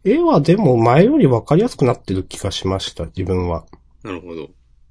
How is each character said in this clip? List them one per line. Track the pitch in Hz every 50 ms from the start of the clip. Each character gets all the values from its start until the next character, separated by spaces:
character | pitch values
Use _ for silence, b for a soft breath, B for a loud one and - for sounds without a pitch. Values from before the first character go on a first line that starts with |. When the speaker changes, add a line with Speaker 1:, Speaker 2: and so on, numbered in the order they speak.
| -
Speaker 1:
絵 | 190 254 330
は | 349 330 262 165
で | 139 165 175
も | 226 208 131 127
前 | 113 110 117 123 160 196
よ | 247 311
り | 302 202
分 | 135 120 113 -
か | - 147
り | 180
や | 226 247
す | -
く | - -
な | 123 113
っ | -
て | - - 95
る | 95 92
気 | - - -
が | - 98
し | - - -
ま | 95 95 95
し | - - -
た、 | - 85
自 | 82 - 95 87
分 | 90 92 92 90 87
は。 | 85 80 - - - - _ _ _ _ -
Speaker 2:
な | 107
る | 92 82
ほ | 78 87 82
ど。 | 80 71 - _ _ _ _ _ _ _ _